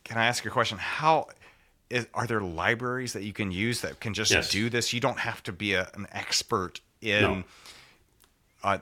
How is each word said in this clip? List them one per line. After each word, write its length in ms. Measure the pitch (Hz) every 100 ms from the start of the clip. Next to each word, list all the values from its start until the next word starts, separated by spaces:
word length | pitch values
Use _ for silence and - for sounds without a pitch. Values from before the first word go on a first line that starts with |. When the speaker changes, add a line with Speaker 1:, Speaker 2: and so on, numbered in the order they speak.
Speaker 1:
can 140 | - 117
I 80 | 113
ask 200 | 120 107
a 40 |
question? 280 | 123 110 101
How, 500 | - - 156 156 - - - - _ _ _
is, 180 | 123 113
are 140 | - 113
there 140 | 113
libraries 720 | 95 80 92 117 123 123 123
that 100 | 110
you 100 | 104
can 180 | 98 101
use 300 | 90 113 117
that 180 | 87 69
can 140 | 113
just 180 | 104 107
Speaker 2:
Yes. 180 | 85 -
Speaker 1:
do 200 | 98 117
this? 240 | 117 110
You 60 | 120
don't 200 | 127 113
have 220 | 117 110
to 80 | -
be 220 | 90 104
a, 160 | 95 92
an 140 | - 98
expert 720 | 101 - - - 110 90 - - _
in, 200 | 113 101
Speaker 2:
No. 220 | 101 98 90 - - - - _ _ _ _ _ _ _
Speaker 1:
uh, 160 | 95 95